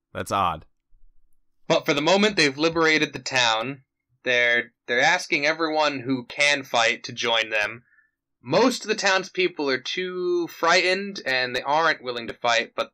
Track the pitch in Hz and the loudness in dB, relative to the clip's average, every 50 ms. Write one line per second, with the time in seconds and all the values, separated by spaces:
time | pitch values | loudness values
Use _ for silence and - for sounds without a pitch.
0 | _ _ - 92 98 107 107 98 95 87 80 80 - _ _ _ _ _ - - | _ _ -10 -10 -6 -2 0 0 0 0 -2 -4 -10 _ _ _ _ _ -20 -20
1 | - - - - - _ - _ _ _ _ _ _ - 165 - - - 151 143 | -20 -20 -20 -20 -20 _ -20 _ _ _ _ _ _ 0 0 0 0 0 0 0
2 | 151 165 185 202 208 214 208 175 156 143 127 143 156 165 160 165 160 156 156 151 | 2 4 4 4 4 2 2 2 2 2 2 0 0 0 2 2 2 4 4 2
3 | 151 143 - 135 127 - 131 127 123 117 110 110 113 131 143 135 _ _ _ _ | 2 0 -4 -8 -8 -2 0 2 2 2 2 0 -2 -4 -8 -10 _ _ _ _
4 | _ _ _ _ - 127 123 123 120 120 117 120 117 - _ _ _ - 120 127 | _ _ _ _ -2 0 2 2 2 2 2 0 -2 -4 _ _ _ -2 0 2
5 | 139 160 175 180 - - 175 151 143 151 160 156 165 156 156 156 151 147 143 131 | 2 2 2 0 -2 -2 -2 0 0 0 0 0 -2 -2 0 0 0 0 0 -2
6 | 117 131 135 123 117 - - - 143 143 143 143 131 - - 120 113 117 117 113 | -2 -2 -2 -2 -4 -6 -2 0 2 2 2 0 -2 -2 0 2 2 2 2 -2
7 | - - 120 117 120 120 117 113 110 110 110 107 104 104 113 120 - _ _ _ | -6 -12 -10 -4 -2 0 0 0 0 0 -2 -2 -2 -2 -4 -10 -16 _ _ _
8 | _ _ _ _ _ _ _ _ - 120 143 190 233 262 - - - 202 214 - | _ _ _ _ _ _ _ _ -6 -2 2 2 4 2 2 -2 -4 -4 -4 -2
9 | 185 202 190 190 185 - - - 180 175 180 - 147 139 131 123 117 - - 185 | 0 0 0 0 -2 -4 -4 -2 -2 -2 -2 -4 -2 -2 -2 -2 -4 -6 -8 -6
10 | 185 185 180 185 180 180 175 175 170 156 - - 170 165 175 185 170 180 185 196 | -6 -6 -6 -6 -4 -2 -2 -2 -2 -4 -6 -2 0 2 2 2 2 2 0 -2
11 | 202 202 196 - - 131 131 127 127 123 123 127 123 135 147 156 165 160 147 135 | -4 -6 -10 -8 -6 -4 -2 -2 -2 -2 -4 -4 -2 0 0 2 2 2 0 0
12 | 123 127 120 117 117 107 - - - 120 117 113 117 - _ - 113 - | -4 -8 -8 -6 -8 -10 -8 -4 0 0 2 2 0 -2 _ -6 -6 -6